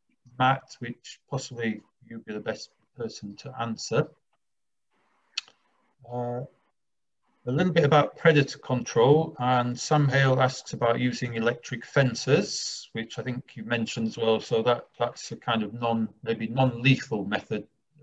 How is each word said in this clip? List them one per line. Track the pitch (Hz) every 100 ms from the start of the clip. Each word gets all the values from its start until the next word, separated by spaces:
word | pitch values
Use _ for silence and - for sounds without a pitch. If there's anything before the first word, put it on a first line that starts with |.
| _ _ 123 123
Matt, | 127 135 - -
which | 120 120 - - _
possibly | 135 - 117 113 107 - _ -
you'd | 113 -
be |
the | 107
best | 110 110 - _ _ -
person | 113 - 101 101
to | - 123
answer. | 117 110 - 117 156 _ _ _ _ _ _ _ _ _ _ _ _ - - _ _ _ _ _ 120
Uh, | 123 120 123 135 _ _ _ _ _ _ _ _ _ -
a |
little | 135 185
bit | 165 147
about | 151 143 -
predator | 170 151 139 -
control, | - 127 117 117 123 151 160 -
and | 127 127 123 120
Sam | - 151 143
Hale | 135 135 131
asks | 131 - -
about | - 120 120
using | 123 120 120 117
electric | 113 120 - 127 -
fences, | - 131 113 - 151 202 - - - -
which | 117 110 -
I |
think | 113 123 - -
you |
mentioned | 107 117 110 - 110
as | 110
well. | 113 110
So | - 117
that, | 113 120 - -
that's | 120 - -
a | 123
kind | - 117
of | 104
non-, | 117 117 113 110 -
maybe | 113 113 113
non-lethal | 127 131 117 127 131 - 107 95
method | 107 - 107 - _ _ _